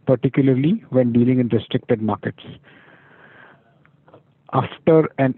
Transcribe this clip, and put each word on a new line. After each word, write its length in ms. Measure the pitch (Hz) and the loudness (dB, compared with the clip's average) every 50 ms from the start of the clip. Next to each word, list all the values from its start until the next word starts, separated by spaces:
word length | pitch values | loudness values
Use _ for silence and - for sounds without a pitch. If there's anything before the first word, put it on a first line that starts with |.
| _ | _
particularly 760 | - 131 120 - 135 - 147 131 135 131 123 139 160 220 226 - - | -2 0 0 0 -2 0 0 2 2 0 0 0 0 -2 -2 -6 -2
when 220 | 127 127 127 120 | 0 0 0 2
dealing 280 | 117 120 120 123 127 127 | 2 2 2 2 2 0
in 80 | 123 | 0
restricted 540 | 113 117 110 - - - 123 - - 123 107 | 0 -2 -4 -4 -4 -8 -8 -4 -4 -4 -2
markets. 420 | 110 107 101 - - 107 - - - - - - _ - - - - - - _ _ _ _ _ - - - - - - - _ _ _ _ _ _ _ _ _ _ - - - _ _ _ _ _ - - | -2 -4 -4 -4 -8 -10 -10 -10 -18 -20 -20 -20 _ -20 -20 -20 -20 -20 -20 _ _ _ _ _ -20 -20 -20 -20 -20 -20 -20 _ _ _ _ _ _ _ _ _ _ -20 -20 -20 _ _ _ _ _ -6 -4
After 560 | 131 120 - - - _ 175 160 160 151 - - | -4 -4 -4 -12 -4 _ 4 4 4 2 0 -2
an 180 | - 135 131 120 | -2 -2 -2 0